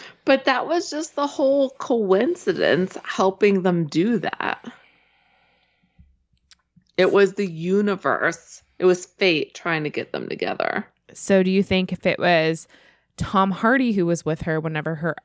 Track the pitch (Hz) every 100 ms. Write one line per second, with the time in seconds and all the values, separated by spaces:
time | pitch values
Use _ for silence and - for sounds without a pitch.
0 | - - - 269 277 254 - 349 330 294
1 | 320 - 285 302 269 277 262 - - 233
2 | 196 190 269 359 - 165 78 143 185 -
3 | - - 190 190 208 196 185 175 151 151
4 | 208 220 - - - - - - _ _
5 | _ _ _ _ _ _ _ _ _ _
6 | - _ _ _ _ - _ _ _ -
7 | 185 196 196 196 196 160 175 196 208 190
8 | 139 113 151 165 - - _ - 185 180
9 | - - 190 160 - - 180 160 151 -
10 | - 71 - - 92 - - - - _
11 | _ - - 190 185 190 196 185 180 180
12 | 190 - 175 170 160 165 - - _ _
13 | _ - - 196 190 180 226 262 247 196
14 | 170 170 156 160 170 160 160 156 156 160
15 | 165 -